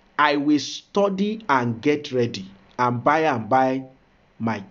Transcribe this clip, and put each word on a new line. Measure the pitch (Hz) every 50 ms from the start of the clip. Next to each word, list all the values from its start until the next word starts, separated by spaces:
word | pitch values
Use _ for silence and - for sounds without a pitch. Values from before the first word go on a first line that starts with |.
| _ _ _
"I | - 147 151 147
will | 147 139 151 147 139
study | 135 - - - - _ - 202 202 202 190 190 202 208 214 220 - -
and | 139 127 120 120 113 117
get | - 147 151 147 147 -
ready, | 127 123 120 117 117 101 - - - - _ _ _
and | - 123 123 123 120 127
by | 147 147 160
and | 160 156 131 113 107 101
by, | 131 131 131 131 131 131 131 - - _ _ _ _ _ _ _ _ -
my | - - - 202 - -